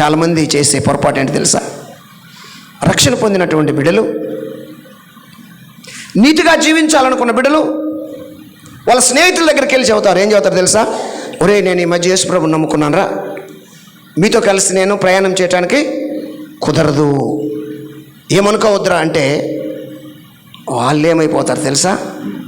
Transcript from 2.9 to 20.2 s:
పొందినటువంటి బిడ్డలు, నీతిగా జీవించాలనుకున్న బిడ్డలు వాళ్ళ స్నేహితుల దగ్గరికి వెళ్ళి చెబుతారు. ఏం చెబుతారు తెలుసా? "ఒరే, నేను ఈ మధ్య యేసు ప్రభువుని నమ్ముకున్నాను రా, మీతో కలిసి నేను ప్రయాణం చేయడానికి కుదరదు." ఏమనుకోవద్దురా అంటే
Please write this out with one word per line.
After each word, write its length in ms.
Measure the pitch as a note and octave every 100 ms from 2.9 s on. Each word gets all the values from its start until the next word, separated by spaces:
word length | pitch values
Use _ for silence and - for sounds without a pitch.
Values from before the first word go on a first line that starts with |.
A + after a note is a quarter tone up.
| F#3 C#4
పొందినటువంటి 600 | A#3+ G#3 F#3+ E3+ D#3 D3+
బిడ్డలు, 540 | - D3 G3+ - - - - - - - - C5 - - - - - - - - - - - - F3+
నీతిగా 380 | C4+ D#4+ E4 D#4+
జీవించాలనుకున్న 760 | D#4 D#4+ D#4 D#4 C4 B3+ A#3+
బిడ్డలు 560 | A#3 C4+ D4+ D4+ - - - - - - - - - - - -
వాళ్ళ 140 | B3
స్నేహితుల 500 | B3+ C#4 F4+ E4+ D#4+
దగ్గరికి 240 | C#4 C4 C4
వెళ్ళి 140 | A3
చెబుతారు. 300 | G#3+ G#3 F3+
ఏం 120 | G#3
చెబుతారు 240 | G#3 - E3+
తెలుసా? 440 | E3 G#3 - - - - - -
"ఒరే, 200 | F3 G#3
నేను 200 | F#3+ F3+
ఈ 40 | F3
మధ్య 240 | F3 F3
యేసు 180 | F#3+ D#3+
ప్రభువుని 260 | F3 D#3+
నమ్ముకున్నాను 440 | D#3+ D#3 D#3 D3+ E3
రా, 380 | F3+ - - - - - - - - - - -
మీతో 200 | G#3 A3+
కలిసి 340 | F#3+ F#3+ -
నేను 240 | F#3+ F#3+ G3+
ప్రయాణం 340 | F#3 F#3+ F#3+
చేయడానికి 760 | F#3 F3+ F3+ F3 C#4 D4+ - - - - - - -
కుదరదు." 800 | - D#3 D#3 C#3 D3 C#3 A#2+ D3 D3 - - - - - - - -
ఏమనుకోవద్దురా 680 | F3 D4+ G#3+ A3 G3 F#3+ F3
అంటే 560 | D#3+ E3 C3+ D3 - - - - - - - -